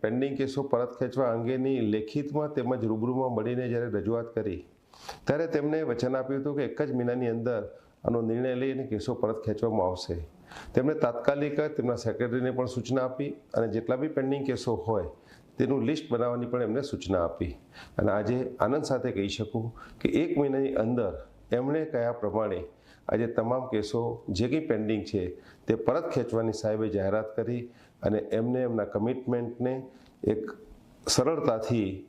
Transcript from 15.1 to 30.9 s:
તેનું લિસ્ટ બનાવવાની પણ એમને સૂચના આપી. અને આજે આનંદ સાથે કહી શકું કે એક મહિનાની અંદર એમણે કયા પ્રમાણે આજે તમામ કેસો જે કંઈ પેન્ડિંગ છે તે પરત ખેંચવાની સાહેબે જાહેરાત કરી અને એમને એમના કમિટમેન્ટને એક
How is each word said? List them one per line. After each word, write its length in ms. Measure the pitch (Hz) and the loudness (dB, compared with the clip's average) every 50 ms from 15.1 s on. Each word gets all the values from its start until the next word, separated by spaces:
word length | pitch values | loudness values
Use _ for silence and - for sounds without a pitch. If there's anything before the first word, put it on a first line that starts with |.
| - - - - - - - - - | -8 -14 -20 -20 -20 -20 -20 -20 0
તેનું 280 | - 123 113 139 131 113 117 | 0 2 4 4 2 2 0
લિસ્ટ 160 | 156 151 - - | 0 -2 -2 -2
બનાવવાની 400 | 117 117 120 123 120 123 120 117 | 0 2 2 0 0 -2 -2 -2
પણ 160 | 120 123 120 107 | 0 0 0 0
એમને 200 | 110 135 139 - - | 0 -2 -2 -2 -6
સૂચના 340 | - - 87 98 90 85 | -6 -2 0 2 2 2
આપી. 260 | 85 - - - 76 67 - - - - - - - - - | 0 0 -4 -6 -6 -6 -12 -16 -20 -20 -20 -20 -6 -2 0
અને 100 | 95 104 98 | 2 2 2
આજે 200 | 104 104 107 123 127 127 123 - - - | 2 0 0 0 0 -2 -4 0 0 2
આનંદ 200 | 107 135 151 147 - | 2 2 0 2 0
સાથે 200 | 135 123 - 123 - | 0 0 0 -2 -2
કહી 120 | 98 98 101 - | 0 -2 -2 -2
શકું 340 | - 110 - - 117 110 117 - - - - - - | -4 -6 -4 -2 -4 -4 -4 -8 -10 -18 -20 -18 -2
કે 160 | - - - 123 | 0 2 2 2
એક 100 | 165 160 117 135 | 2 2 2 2
મહિનાની 340 | 147 139 131 135 139 135 135 - 110 | 2 4 2 2 2 2 2 2 2
અંદર 300 | 113 127 120 113 95 - - - - - - - - 113 | 2 2 2 0 0 -2 -6 -12 -16 -20 -20 -4 -2 0
એમણે 240 | 120 131 135 147 160 156 156 - | 0 2 0 0 0 -2 -2 -2
કયા 260 | 123 117 117 117 117 107 | 0 0 0 -2 -2 -4
પ્રમાણે 380 | 101 92 110 110 104 95 87 87 - - - - - - - - - | -2 0 0 0 0 -2 -4 -6 -10 -16 -20 -20 -20 -20 -10 -4 0
આજે 160 | - 107 117 113 117 | 0 2 2 2 2
તમામ 280 | - 110 117 123 131 127 - | 2 2 2 2 0 0 0
કેસો 300 | - 107 104 - - 117 117 117 117 - - - 98 | 0 0 0 0 -2 -2 0 -2 -4 -6 -6 -4 0
જે 100 | 87 113 123 | 0 2 2
કંઈ 160 | 143 156 156 - | 2 0 2 0
પેન્ડિંગ 320 | 120 107 107 107 110 104 101 - | 0 0 2 0 0 0 -2 -2
છે 100 | - 101 90 87 - - - - - - - | -2 -2 -2 -2 -6 -10 -16 -20 -20 -14 2
તે 80 | - 113 113 113 | 2 2 4 4
પરત 240 | - 127 165 160 - - | 0 0 0 -2 -2 -2
ખેંચવાની 420 | 139 117 - 113 113 110 113 104 - | -2 -2 0 0 0 0 0 -2 0
સાહેબે 280 | - 107 107 107 110 104 104 | -2 -2 0 0 -2 0 0
જાહેરાત 340 | 101 95 95 101 110 107 110 - | 0 0 2 0 0 -2 -4 -4
કરી 240 | - 113 117 120 120 120 120 - - - - _ _ - | -4 -2 -2 -2 -4 -6 -8 -14 -20 -20 -20 _ _ -2
અને 120 | - 107 104 104 - - 110 | 0 0 0 0 -2 -2 0
એમને 200 | 113 120 123 127 127 | 0 0 0 0 0
એમના 180 | 120 113 110 101 101 - | 0 0 0 -2 -2 -2
કમિટમેન્ટને 800 | 104 104 120 127 127 127 - 120 120 120 117 120 - 123 123 131 131 131 - - - - - - - - 104 107 | 0 0 0 0 0 0 0 0 0 0 -4 -4 -2 -2 -2 -2 -2 -8 -12 -18 -20 -20 -20 -14 -2 2 2 2
એક 100 | 107 - - - - - - - - - - | 2 0 -8 -10 -12 -16 -20 -20 -20 -20 -20